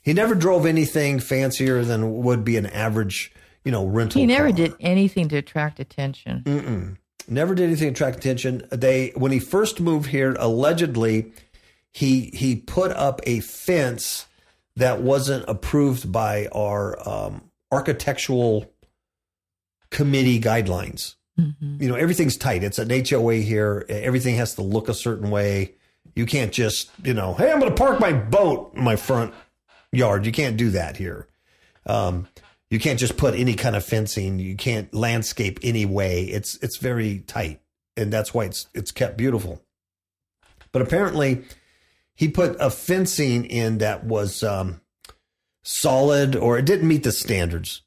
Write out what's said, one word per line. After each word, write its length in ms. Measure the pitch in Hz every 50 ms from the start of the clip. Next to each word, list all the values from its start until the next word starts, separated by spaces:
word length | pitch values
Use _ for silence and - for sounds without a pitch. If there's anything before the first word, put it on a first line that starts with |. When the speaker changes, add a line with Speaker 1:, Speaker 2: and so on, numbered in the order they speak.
Speaker 1:
He 100 | _ 147
never 240 | 156 190 220 233 226
drove 300 | 180 160 185 185 175 151
anything 540 | 165 160 160 156 - - 156 147 143 143 131
fancier 680 | 123 - 139 131 135 131 131 - 135 131 127 123 120
than 360 | 117 117 110 110 113 110 117 120
would 200 | 123 123 117 107
be 140 | 117 113
an 80 | 110 101
average, 640 | 98 - 104 107 113 107 110 107 98 92 - - - _ - - _ _ _ _
you 80 | 139
know, 140 | 123 104 95
rental 340 | 95 101 113 117 110 - 269
Speaker 2:
He 60 | 269
never 220 | 233 247 277 294 294
Speaker 1:
car. 80 | 196
Speaker 2:
did 160 | 170 170 156 - -
anything 480 | - 175 185 190 196 190 - 190 170 151
to 80 | 151
attract 420 | 147 143 - - 156 151 151 147 -
attention. 640 | 135 _ - - 139 139 135 - - 123 123 127 123
Speaker 1:
Mm-mm. 540 | 143 143 147 - 131 117 92 87 92 92 - _ _ _ - - -
Never 260 | 117 135 160 180 190
did 80 | 180 180
anything 300 | 170 165 151 156 147 123
to 0 |
attract 240 | - 151 131 127
attention. 500 | - - 135 131 120 - 131 127 123 - -
They, 420 | - 117 123 131 131 131 131 - -
when 160 | 123 131 135
he 80 | 135 127
first 400 | 131 - - 196 214 214 - -
moved 280 | 170 170 160 151 147 131
here, 260 | 139 135 135 135 123 -
allegedly, 920 | 120 117 113 120 135 147 170 165 175 151 120 117 113 113 110 110 110 - - - - _ _ - _ _ _ _ _ _
he, 400 | _ - 147 131 131 131 113 - -
he 220 | - 131 131 120
put 360 | 113 - - - 180 185 185
up 280 | - - 139 139 - - -
a 140 | - 120 113
fence 840 | 110 - - - - - 180 165 139 123 120 117 - - - - - _ _ _ _ _ _ _ _ _ _
that 260 | 123 127 123 117 107
wasn't 440 | 123 127 139 139 123 131 139 127 -
approved 640 | - - 101 - - - 147 143 139 127 127 - 95
by 360 | 92 113 110 107 107 104 104 - -
our, 440 | 107 104 101 104 104 101 98 - - -
um, 340 | 101 104 104 104 101 98 92 - _ _ _ _ _
architectural 1000 | 131 139 143 - 139 - - 143 135 - - - 131 123 120 117 110 104 - - _ _ _ _ _ _ _ _ _ _ _ _ _ _ _ _ _ _ _ _ _ _ _ _
committee 480 | - - 147 143 139 135 131 127 123 113
guidelines. 760 | 113 113 110 117 107 92 90 90 95 92 - - - - - _ _ _ _ 170
Speaker 2:
Mm-hmm. 420 | 165 147 147 _ 151 147 143 143
Speaker 1:
You 80 | 143 127
know, 60 | 123
everything's 420 | 123 160 170 180 175 170 135 117
tight. 260 | - - 139 107 90 95
It's 160 | 101 - -
an 120 | 113 113
H 200 | 127 131 123 - 143
O 160 | 123 117 117
A 120 | 113 113
here. 440 | 107 107 110 107 107 104 101 101 - -
Everything 460 | 110 104 113 127 127 131 123 127 120
has 200 | 117 117 110 -
to 60 | -
look 260 | 98 95 104 110 110
a 60 | - 107
certain 360 | - - 123 113 92 101 104
way. 420 | 104 104 101 101 101 98 95 - - _ _ _ _ _ _ - _
You 100 | 113 117
can't 260 | 120 - 143 120 101
just, 380 | - - 117 107 104 - - - - - -
you 100 | 131 123
know, 200 | 107 95 92 -
"Hey, 180 | - - 302
I'm 80 | 311 294
gonna 120 | 269 254 -
park 260 | - 254 277 - -
my 140 | 226 185 151
boat 600 | 123 104 110 147 202 202 165 143 - - - -
in 80 | - 127
my 120 | 123 -
front 380 | - - - 131 120 117 110 - - - _ _ _ _ _ _ _ _ _
yard." 340 | - 123 127 107 101 101 101
You 40 | 113
can't 260 | 113 - 147 131 110
do 120 | 110 120 113
that 260 | 95 92 82 80 90
here. 300 | - 95 - - - - _ _ _ _ _ _ _ _ _ _ _ _
Um, 400 | - 110 110 101 92 90 87 92 - _ - - - _ _ _ _
you 80 | 117
can't 220 | 110 - 156 131 120
just 180 | 127 117 -
put 160 | - 147 131 107
any 220 | - 123 127 110
kind 200 | 104 - 123 110
of 80 | 101 -
fencing. 540 | - 117 110 107 101 - 107 98 95 95
You 180 | 92 92 92 95
can't 380 | 104 - 131 117 107 98 - -
landscape 640 | 107 117 117 113 117 113 - - - 110 95 - - -
any 220 | 123 117 113 104
way. 400 | 98 98 101 98 92 90 87 92
It's, 320 | 95 98 107 107 - -
it's 200 | - - 117 -
very 420 | - 131 127 123 117 110 107 101 95
tight, 420 | - - - 113 98 82 76 - _ _ _ _ _ _ _
and 160 | 117 110 104 107
that's 180 | 110 104 - -
why 120 | 123 107
it's, 220 | 92 - - - _ _
it's 160 | 113 104 -
kept 260 | - - 131 - -
beautiful. 460 | 107 117 135 123 110 98 90 76 - _ _ _ _ _ _ _ _ _ _ _ _ _ _ _ _ _ _ _ _ - _
But 100 | - - -
apparently, 600 | - 165 175 202 180 - 156 143 135 127 127 - - - _ _ _ _ _ _ _ _ _ _ _ _
he 120 | - 160
put 300 | 156 - - 180 165 175 -
a 100 | 151 131
fencing 760 | - - - - 180 190 185 180 - - 147 131 120 120 120
in 320 | - 117 117 113 113 110 104
that 240 | 110 107 104 - -
was, 400 | 110 113 107 104 95 - - -
um, 380 | 107 101 95 92 92 82 80 _ _ _ _ _ - _ _ _ _ _ _ _ _ _ _ _
solid, 720 | - - - - 151 131 131 139 147 147 143 139 135 135
or 220 | 117 - 120 120 120
it 60 | 135
didn't 220 | 147 202 190 165
meet 160 | 160 156 151 -
the 80 | 123 104
standards. 680 | - - - 107 92 87 85 85 85 90 - - - _